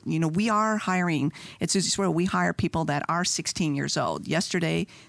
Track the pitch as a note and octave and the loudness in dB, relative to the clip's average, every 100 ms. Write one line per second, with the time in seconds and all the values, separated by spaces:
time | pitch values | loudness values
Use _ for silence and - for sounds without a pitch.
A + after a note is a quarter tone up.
0 | - D#3+ D#3+ E3 A3+ G#3 A3 G#3+ - F#3 | -2 0 0 2 2 2 2 0 0 0
1 | F3 D3+ C#3+ - - - F3 G3 - - | 2 2 0 -2 -14 -6 0 0 0 0
2 | F#3+ D#3+ F#3+ F3+ F3 - E3+ E3+ D#3 D3 | 0 2 0 2 0 0 -2 0 -2 -2
3 | - E3+ F3+ - - - D#3 C#3 C#3 D3+ | 0 0 0 -2 -4 0 0 0 -2 -2
4 | F#2+ D2 - D#3 - F3+ E3 E3 - - | -2 -4 -2 -2 0 0 0 -2 -4 -10